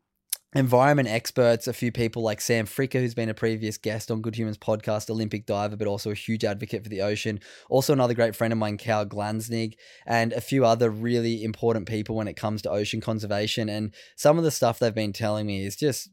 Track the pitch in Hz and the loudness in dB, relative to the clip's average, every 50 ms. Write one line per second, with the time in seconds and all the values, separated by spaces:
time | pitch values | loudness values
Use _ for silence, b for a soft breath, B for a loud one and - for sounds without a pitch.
0 | _ _ _ _ _ _ - - _ _ - 139 131 123 123 123 131 143 147 143 | _ _ _ _ _ _ -12 -12 _ _ 0 2 4 6 6 6 6 6 6 4
1 | 127 107 110 117 - - - 131 123 117 117 113 - 131 117 - 127 120 110 117 | 2 2 0 -2 -2 -2 2 4 6 6 4 4 0 -4 -4 -2 -2 -2 0 0
2 | 117 113 - 120 113 110 104 - - - 120 113 110 - - - 135 127 - 127 | 0 0 0 -2 -2 -2 -2 -2 0 0 2 0 0 -2 -2 -2 -2 0 0 0
3 | 127 120 117 120 113 110 107 - - 113 110 107 110 107 107 - - 110 107 113 | 0 0 -2 -2 -2 -4 -2 -2 0 0 0 -2 -2 -6 -6 -6 -4 -4 -4 -4
4 | - - 113 110 110 117 107 113 113 107 104 - - - 110 107 - 117 107 107 | -4 -4 -4 -4 -4 -4 -4 -4 -4 -4 -4 -4 -2 -2 -2 -2 -2 -2 -2 -2
5 | - - 110 113 113 104 - 104 107 - 104 101 104 104 107 104 107 101 101 101 | -2 -4 -4 -4 -2 -4 -4 -6 -4 -4 -2 -2 -2 -4 -4 -4 -4 -2 -2 -2
6 | - 107 104 98 - - 113 107 117 107 101 101 117 - - 101 110 107 104 95 | -4 -4 -6 -4 -4 -4 -2 -2 -2 -2 -2 -4 -6 -8 -8 -8 -8 -8 -6 -4
7 | 98 104 104 104 - 113 107 101 B B B B B B B 131 131 - 147 131 | -2 -2 -2 -2 -2 -4 -4 -6 B B B B B B B 2 4 4 4 4
8 | 127 120 120 120 117 113 104 - 117 113 113 113 107 104 101 101 - 117 110 107 | 4 2 2 2 2 2 2 0 0 0 0 0 0 -2 -4 -4 -2 0 0 0
9 | 104 101 101 104 104 107 110 110 110 117 117 113 113 110 110 - B B B B | 0 -2 -4 -6 -4 -4 -4 -4 -4 -4 -4 -4 -4 -4 -6 -12 B B B B
10 | B B 117 117 113 113 113 120 - - 139 135 127 113 117 117 120 113 107 110 | B B 2 2 2 2 0 -4 -4 0 2 4 6 6 6 6 4 2 2 0
11 | 113 120 120 117 117 117 117 110 107 110 107 - - 117 113 107 92 - 110 107 | -2 0 2 2 2 2 0 -2 -2 -4 -4 0 0 2 2 0 0 -4 -4 -4
12 | 104 - 110 110 107 101 - - - 107 107 107 - - 101 104 104 - - 113 | -4 -4 -4 -4 -4 -4 -6 -4 -4 -4 -4 -4 -4 -2 -2 -2 -2 -2 -4 -4
13 | - - 113 107 110 101 104 101 110 110 - 120 110 107 104 107 107 101 - B | -4 -2 -4 -2 -2 -2 -2 -2 -2 -2 -2 -2 -2 -2 -2 -4 -4 -6 -8 B
14 | B B B B - 147 156 170 165 156 127 - 131 117 117 - 123 113 104 113 | B B B B 4 4 6 6 4 2 2 2 2 2 2 2 0 0 2 0
15 | 107 104 95 - 117 104 104 107 107 104 101 95 95 98 - - 151 147 123 - | -2 -2 -2 -2 -2 -2 -2 -2 -2 -4 -4 -4 -4 -6 -4 -2 -2 -2 -2 -2
16 | - - | -6 -12